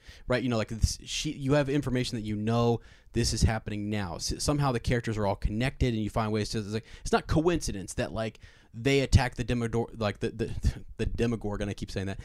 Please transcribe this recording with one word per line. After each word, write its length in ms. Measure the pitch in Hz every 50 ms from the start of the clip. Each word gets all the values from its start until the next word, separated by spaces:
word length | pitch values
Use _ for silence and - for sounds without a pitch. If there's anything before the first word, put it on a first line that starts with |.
| - - - - - -
Right? 160 | 127 123 117
You 60 | 127
know, 80 | 120 110
like, 100 | 107 -
this, 320 | 117 107 - - - - -
she, 280 | - - - - 156
you 220 | - - 139 131 143
have 160 | 147 143 131
information 480 | 135 151 139 113 120 127 123 - - 117
that 40 | 104
you 120 | 107 107
know 460 | 104 104 110 117 - 120 120 120 110 - - - - - - -
this 200 | 117 117 - -
is 80 | 107
happening 480 | - - 113 110 - - 104 104 104 104
now. 280 | 107 104 101 87 80 -
S-, 180 | - - - -
somehow 340 | - - 147 147 143 139
the 80 | 123 117
characters 380 | - - 127 120 113 - 110 104
are 80 | 107
all 100 | 98 98
connected 560 | - - - 107 107 123 139 - - 139 127 117
and 80 | 110 107
you 80 | 101
find 200 | - 117 110 107
ways 180 | 107 110 104 104
to, 100 | - 113
it's 80 | 104 95 107
like, 120 | 110 - - - -
it's 100 | - -
not 140 | - 220 -
coincidence 720 | - - 156 156 175 175 151 - - 107 98 90 - -
that, 160 | - 120 82 69
like, 260 | 107 110 113 - - - - - - - -
they 280 | - 113 117 135 139 139
attack 340 | 135 123 - - 131 123 - -
the 60 | 120
Demodor-, 560 | 107 123 120 117 113 110 117 117 - - 113
like, 200 | 110 104 101 -
the, 100 | - 117
the, 220 | - 113 117 - - - - - -
<laughs> 220 | 101 - - - -
the 100 | 113 104
Demogorgon, 600 | - - 117 117 117 107 - 104 101 98 101 101
I 60 | 98
keep 160 | - - -
saying 160 | - 104 95
that, 140 | 98 98 - -